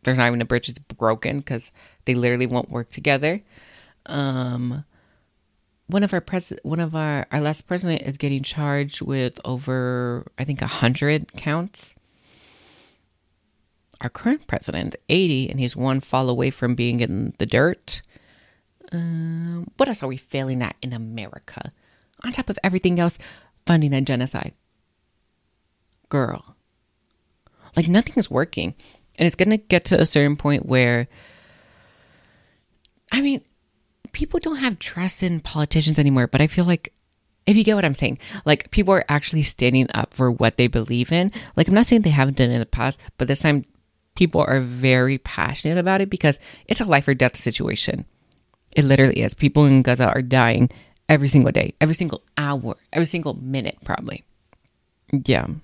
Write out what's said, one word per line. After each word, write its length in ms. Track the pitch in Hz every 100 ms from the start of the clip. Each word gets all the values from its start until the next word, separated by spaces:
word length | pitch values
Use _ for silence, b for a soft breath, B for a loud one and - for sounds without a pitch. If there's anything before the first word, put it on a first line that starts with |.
There's 140 | - 127
not 100 | 123
even 140 | 120
a 40 | 113
bridge, 240 | 120 -
it's 100 | 120
broken 600 | - - 113 113 - 143
'cause 300 | 139 120 - b b b -
they 80 |
literally 320 | 123 120 123 127
won't 240 | 123 -
work 200 | 123 117
together. 520 | - 143 139 147 190 _ b b b b b -
Um, 800 | 143 139 131 127 123 123 127 147 _ _ _ _ _ _ _ _ _ _
one 160 | 196
of 100 | 202
our 80 | 185
pres-, 320 | - 185 - -
one 160 | - 165
of 160 | 165 160
our, 320 | 156 143 -
our 120 | 147
last 260 | 151 151 -
president 360 | 180 185 160
is 120 | - 139
getting 280 | 143 139
charged 580 | 143 - 147 143 143 -
with 400 | - 135 127 -
over, 880 | - 127 135 127 123 123 123 120 - -
I 80 | 135
think, 160 | 135
a 60 | 110
hundred 680 | - 117 127 143 151 -
counts. 600 | - - 156 180 - - _ b b b b b b b b b b b _ _ _ _ _ _ _ _ -
Our 100 | 123
current 380 | - 226 294 -
president, 480 | - - 82 - - _
eighty, 400 | 165 185 135 131
and 100 | 135
he's 160 | 123 -
one 240 | 131 131
fall 300 | - 131 131
away 220 | 123 131
from 240 | - 123 120
being 260 | 120 120
in 320 | 120 95 95 -
the 60 | -
dirt. 560 | 113 156 180 - - - b b b b b b _ -
Um, 760 | 170 170 165 165 165 170 170 175 -
what 140 | 269
else 120 | 214
are 60 | 135
we 80 | 131
failing 460 | _ 143 131 127
at 160 | 117 -
in 120 | 127
America? 800 | 120 113 113 101 - - - - _ _ _ _ _
On 80 | 240
top 180 | 247 254
of 80 | 208
everything 380 | 190 185 180 175
else, 160 | 170 - B B B B -
funding 280 | 165 147
a 60 | 139
genocide. 540 | 135 127 127 - - _ _ _ _ _ _ _ _ _ _ _ _ _ _ _ _
Girl. 480 | 147 127 - - _ _ _ _ _ _ _ _ _ _ b b -
Like, 140 | 165
nothing 240 | 185 - -
is 160 | 202
working. 440 | 127 160 - 85 - b b b -
And 80 | 165
it's 100 | -
gonna 220 | 208 214
get 260 | _ 180 -
to 140 | 185
a 60 | 165
certain 320 | 151 143 147
point 300 | 147 143 -
where, 420 | 127 123 120 123 b b b b b b b b b b b b b b b b _ _ _ _
I 80 | 247
mean, 220 | 277 269 _ _ _ _ _ _ -
people 260 | - 311 349
don't 180 | 320 294
have 220 | 262 190
trust 440 | - - 185 -
in 180 | 185 165
politicians 580 | - 156 151 160 151 156
anymore, 280 | 143 135 120
but 120 | 135
I 80 | 151
feel 180 | - 175
like, 280 | 170 - _ _ _ _ _ -
if 120 | 208
you 60 |
get 120 | 214 208
what 80 |
I'm 120 | 180 135
saying, 240 | 123 131 B B -
like, 260 | 156 -
people 220 | - 190
are 120 | 190 -
actually 340 | 147 - 156
standing 440 | 147 - 123 131 131
up 200 | - 110
for 180 | - 127
what 260 | 117 117 -
they 100 | 123
believe 440 | 117 107 120 120
in. 200 | 165 190 B B -
Like, 120 | 165
I'm 60 |
not 140 | 196 240
saying 160 | 233
they 80 | 202
haven't 260 | 147 135 135
done 140 | 123
it 20 |
in 60 | 120
the 60 | 113
past, 360 | - 120 - B _
but 100 | 131
this 120 | 139
time 260 | 160 147 131 _ _ _ _ -
people 260 | 175 -
are 200 | - 131
very 560 | 123 123 131 127 127 135
passionate 600 | - - - 135 156 170
about 240 | 180 190
it 80 | 196
because 300 | 185 156 139 B B B
it's 120 | -
a 60 | 214
life 220 | 143 143
or 60 |
death 240 | 135 127 -
situation. 680 | - 117 - 104 - - - _ _ _ _ _ _
It 140 | - 143
literally 360 | 135 135 -
is. 120 | 107
People 320 | - 143 147 147
in 160 | 135
Gaza 260 | 127 123 123
are 140 | -
dying 480 | 127 131 117 113 123 B B B _
every 200 | 151 139
single 220 | 139 127
day, 220 | - - -
every 140 | 156 165
single 260 | 170 - _ -
hour, 380 | 147 139 120 - _
every 140 | - 165
single 260 | 175 151
minute, 440 | - 131 135 110 -
probably. 420 | - - - - _ _ _ _ _ _ _ _ _
Yeah. 360 | 139 135 101 60 156